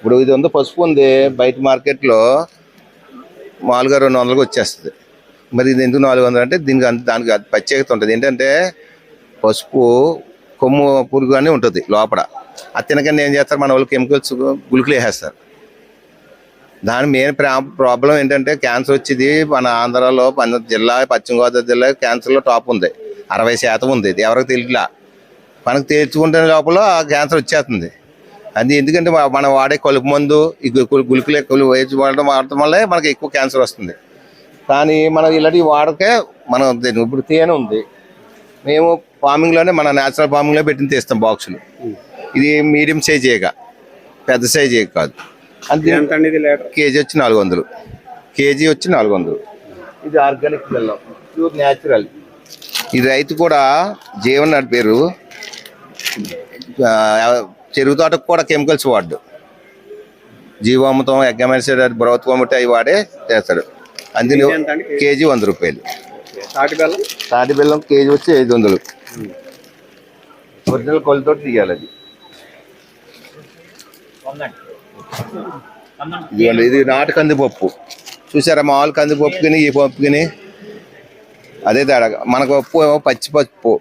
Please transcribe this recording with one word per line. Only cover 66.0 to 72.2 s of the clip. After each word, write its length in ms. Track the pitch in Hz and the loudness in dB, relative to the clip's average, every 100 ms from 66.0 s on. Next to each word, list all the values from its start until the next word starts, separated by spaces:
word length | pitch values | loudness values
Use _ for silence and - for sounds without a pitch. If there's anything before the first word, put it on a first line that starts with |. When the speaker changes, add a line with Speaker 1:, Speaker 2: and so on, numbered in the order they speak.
| - - - - - 139 | -18 -20 -20 -20 -12 -4
Speaker 2:
తాటి 180 | 143 151 | -4 0
బెల్లం? 200 | 160 185 202 - - | -2 -2 -8 -10 -4
Speaker 1:
తాటి 240 | 123 127 139 | -2 0 2
బెల్లం 200 | 147 151 151 | 2 0 2
కేజీ 180 | 139 139 143 | 2 4 2
వచ్చి 140 | - 147 | 2 2
ఐదు 120 | 123 120 | 2 2
వందలు. 220 | 107 92 - - - - 107 87 - - - _ - - _ _ _ - _ - - | 2 0 -4 -20 -20 -18 -16 -18 -20 -20 -20 _ -20 -20 _ _ _ -20 _ -10 -6
ఒరిజినల్ 280 | 127 123 151 147 | -4 -2 -2 0
కొలతోటి 360 | 143 135 147 143 | 0 0 -4 -2
తీయాలి 260 | 123 95 85 | -2 -2 -4
అది. 120 | - - _ _ | -10 -20 _ _